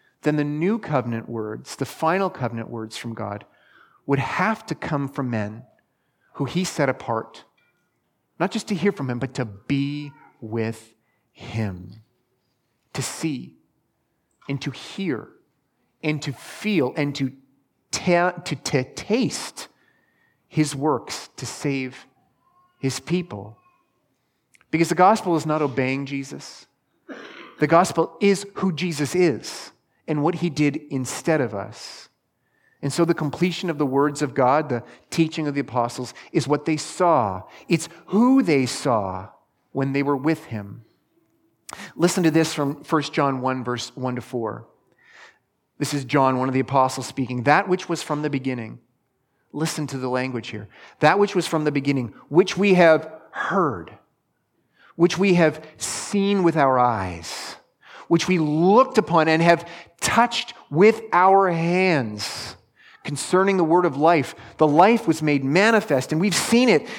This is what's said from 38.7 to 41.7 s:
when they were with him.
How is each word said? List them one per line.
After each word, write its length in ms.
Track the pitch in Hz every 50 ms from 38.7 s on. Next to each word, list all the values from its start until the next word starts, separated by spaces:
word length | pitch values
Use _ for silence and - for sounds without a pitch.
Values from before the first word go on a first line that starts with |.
| - - - 139 120 107 98 95 92 92 98 - - _ _ _ _ _ _ _
when 220 | - 139 135 139 135
they 100 | 139 139
were 120 | 143 143
with 300 | 127 135 160 160 156 -
him. 380 | - 117 104 101 101 110 113 - _ _ _ _ _ _ _ _ _ _ _ _ _ _ _ _ -